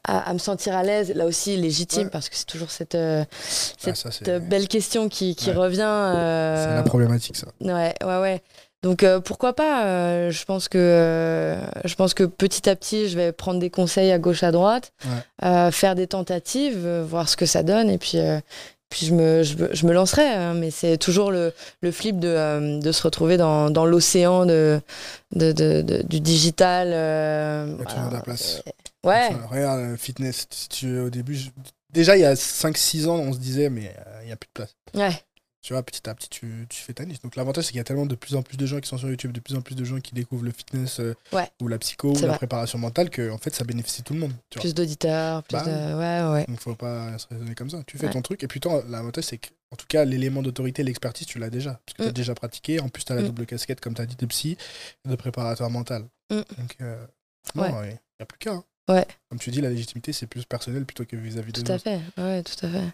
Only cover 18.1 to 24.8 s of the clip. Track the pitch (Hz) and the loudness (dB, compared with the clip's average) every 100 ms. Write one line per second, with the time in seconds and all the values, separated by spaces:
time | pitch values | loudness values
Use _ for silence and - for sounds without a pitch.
18.1 | 165 160 156 - - - _ _ - 160 | 2 2 0 -4 -18 -18 _ _ -4 2
19.1 | 170 160 160 156 156 170 - 170 175 190 | 6 6 6 4 2 -2 4 4 6 4
20.1 | - 294 208 170 170 160 - 170 160 - | 4 4 4 0 0 -2 0 2 2 4
21.1 | 175 202 180 170 - - _ 175 165 220 | 4 4 2 0 -2 -20 _ -4 -2 -2
22.1 | 185 170 165 156 147 147 147 151 156 165 | 0 2 2 2 0 0 0 0 2 0
23.1 | - 160 175 160 151 151 156 165 170 160 | 2 4 6 6 4 4 6 6 6 6
24.1 | 180 175 185 180 160 156 151 | 6 6 6 6 6 6 4